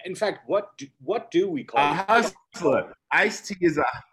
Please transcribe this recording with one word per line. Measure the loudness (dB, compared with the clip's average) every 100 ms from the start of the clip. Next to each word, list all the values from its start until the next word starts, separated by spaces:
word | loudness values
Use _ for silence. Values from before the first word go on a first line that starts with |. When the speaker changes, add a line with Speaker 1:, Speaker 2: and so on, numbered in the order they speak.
Speaker 1:
in | -10 -4
fact, | -4 -4 -2
what | -4 -4 -16
do, | -18 _
what | -6 -4 -2
do | 0 0
we | -2
call | -4 0
Speaker 2:
A | 2
Speaker 1:
you? | 0 2
Speaker 2:
hustler. | 2 2 -4 _ -2 2 2 0 -10 -2
Ice-T | 2 2 -2 -10 0
is | 0 2
a | -2 -4 -12